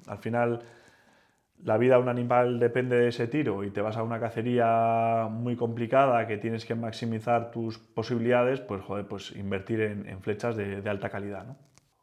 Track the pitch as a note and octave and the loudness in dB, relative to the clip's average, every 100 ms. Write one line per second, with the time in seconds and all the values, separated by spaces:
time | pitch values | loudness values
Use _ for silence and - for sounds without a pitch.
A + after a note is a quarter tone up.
0 | - G#2+ A2+ A#2+ A#2+ A#2 - - - _ | -14 -8 -2 0 2 0 -6 -20 -20 _
1 | _ _ _ _ _ _ A2+ A2 B2+ B2+ | _ _ _ _ _ _ 0 4 6 6
2 | B2 B2 A#2+ B2 B2 A#2+ A#2+ B2+ B2+ B2 | 6 -2 2 4 4 4 2 2 2 4
3 | A#2+ A#2+ A#2 D3 B2 G2 G2+ G2+ G#2+ A2+ | 4 2 -2 0 -2 -2 -4 -4 -4 -2
4 | A2+ A2+ A2+ A2+ A#2 A#2+ A#2 A2+ A2+ A2+ | -4 -2 -4 -2 0 4 4 4 4 2
5 | A2+ A2+ A2 A2 A#2+ A#2+ A#2+ A#2 A#2 C3 | 2 2 0 -4 -4 -2 -4 -2 2 4
6 | C#3 A#2+ A2 G#2 A2+ A2+ - A2+ A2+ - | 6 4 2 -2 -4 -4 -4 -4 -4 -6
7 | A#2 A2 A2+ A#2+ A#2 A#2 A2+ A2 _ - | -4 -4 2 0 0 -6 -6 -8 _ -6
8 | A2 A#2+ A#2 B2 B2 C3+ C3+ G2 G2 G2+ | -2 0 4 4 4 0 -4 -8 -6 -8
9 | G2+ G2+ - - G2 G2 G2 A2+ G#2+ G#2 | -8 -10 -12 -10 -6 -6 -2 -2 -2 -4
10 | G2 G2 A2 G2+ A#2+ A2 G2 G2 G#2 G2+ | -10 -10 -6 -4 -2 -4 -4 -4 -4 -4
11 | A2 G#2 G2+ G2 G#2+ C#3 _ _ _ _ | -4 -6 -8 -10 -14 -18 _ _ _ _